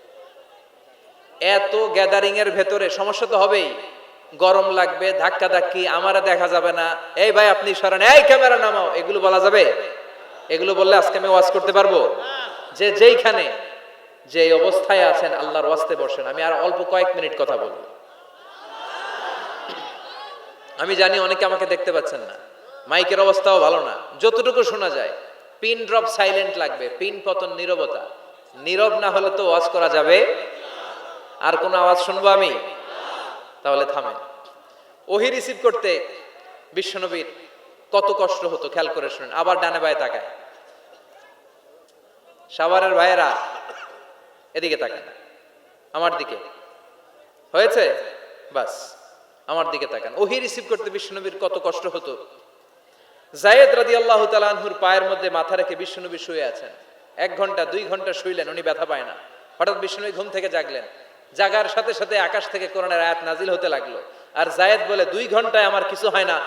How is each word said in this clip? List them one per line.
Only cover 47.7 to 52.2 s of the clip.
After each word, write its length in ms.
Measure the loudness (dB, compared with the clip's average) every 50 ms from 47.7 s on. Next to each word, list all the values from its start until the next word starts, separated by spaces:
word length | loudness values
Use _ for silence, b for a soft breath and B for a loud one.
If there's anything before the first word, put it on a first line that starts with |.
| 4 2 2 2 0 -4 -6 -12 -14 -18 -20 -20 -20 -20 -16 -8
বাস, 440 | -6 -6 -6 -6 -8 -14 -16 -18 -20 -20 -20 -20 -20 _ _ _ _ _ -10
আমার 240 | -6 -4 -4 -2 -4
দিকে 160 | -4 -6 -6
তাকান। 260 | -6 -8 -10 -10 -8 -4
ওহি 240 | -2 -2 -2 -2 -4
রিসিভ 240 | -6 -6 -10 -10 -6 -4
করতে 220 | -4 -4 -6 -8
বিশ্বনবীর 480 | -10 -10 -10 -10 -12 -10 -10 -10 -8 -6
কত 200 | -6 -4 -4 -4 -4
কষ্ট 220 | -4 -6 -4 -8
হতো। 400 | -8 -8 -8 -10 -12 -14 -14